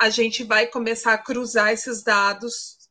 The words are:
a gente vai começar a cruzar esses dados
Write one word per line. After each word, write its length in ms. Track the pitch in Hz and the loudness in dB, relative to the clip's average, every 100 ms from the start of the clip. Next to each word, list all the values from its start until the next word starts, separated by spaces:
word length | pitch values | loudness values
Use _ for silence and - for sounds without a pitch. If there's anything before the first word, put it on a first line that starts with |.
a 100 | 220 | 2
gente 320 | 220 226 220 | 2 0 -2
vai 240 | 220 214 233 | 0 2 2
começar 460 | 254 226 233 233 | -2 -4 -2 0
a 60 | 214 | 0
cruzar 540 | - 247 233 226 208 | -2 -6 -2 2 2
esses 300 | 220 - 220 | 0 -4 -4
dados 800 | 226 202 202 196 233 - - - - | 2 2 2 0 -8 -10 -14 -18 -20